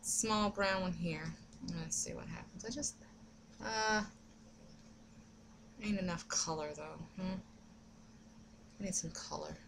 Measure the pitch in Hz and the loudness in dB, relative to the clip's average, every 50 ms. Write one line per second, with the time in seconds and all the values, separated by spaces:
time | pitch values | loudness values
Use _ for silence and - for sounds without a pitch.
0 | - - - - - 220 214 214 208 202 202 202 202 190 190 190 185 185 180 165 | 0 2 2 4 6 6 8 8 8 6 6 6 6 6 6 6 6 4 2 2
1 | 170 170 160 156 160 165 165 - - - - - - - 170 170 160 160 160 - | 2 2 2 0 -2 -4 -6 -6 -10 -16 -12 -8 -4 -4 -2 -2 0 0 0 0
2 | - - - - - - - - - - - - - 226 247 294 294 - - - | 0 0 -2 -4 -4 -4 -4 -6 -6 -10 -10 -8 -6 -4 -2 0 -2 -2 -2 -4
3 | - - - - - - - - - - - - - 214 220 220 220 220 214 214 | -14 -18 -16 -18 -18 -18 -18 -20 -20 -20 -12 -4 -2 0 2 4 6 6 6 6
4 | 214 - - - - - - - - - - - - - - - - - - - | 4 2 -4 -14 -18 -18 -18 -18 -18 -18 -18 -18 -16 -16 -16 -16 -16 -16 -18 -18
5 | - - - - - - - - - - - - - - - - 208 208 208 196 | -18 -18 -16 -18 -18 -18 -18 -18 -18 -18 -18 -18 -18 -18 -12 -6 0 2 2 4
6 | 185 180 170 170 - - - - - 170 160 156 151 151 151 147 151 156 160 160 | 4 2 0 0 -2 0 2 2 2 2 2 0 0 -2 -2 -4 -6 -8 -6 -8
7 | 165 - - - 185 185 190 190 - - - - - - - - - - - - | -10 -10 -6 -4 -2 0 0 -2 -4 -8 -16 -18 -18 -18 -18 -18 -18 -18 -18 -18
8 | - - - - - - - - - - - - - - - - 202 190 180 - | -18 -18 -18 -18 -18 -18 -18 -18 -18 -18 -18 -18 -18 -18 -8 -2 -2 2 2 2
9 | - 160 160 - - - 147 147 151 151 160 - - | 0 0 -4 -6 -6 -2 -2 -2 -2 -2 -6 -8 -10